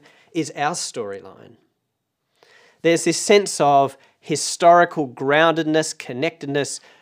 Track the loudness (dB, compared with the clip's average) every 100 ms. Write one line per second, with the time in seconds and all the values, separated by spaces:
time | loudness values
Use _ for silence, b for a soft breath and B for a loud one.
0 | b b b -8 -8 -6 -6 -6 -10 -10
1 | -10 -12 -16 -20 -20 _ _ _ _ _
2 | _ _ _ _ b b b b 0 0
3 | 0 -2 2 2 2 0 2 4 2 -4
4 | b b -8 -6 -6 2 6 6 4 -2
5 | -8 -6 0 2 4 2 0 0 -2 -8
6 | -12 -6 -6 -6 -6 -4 -6 -8 b b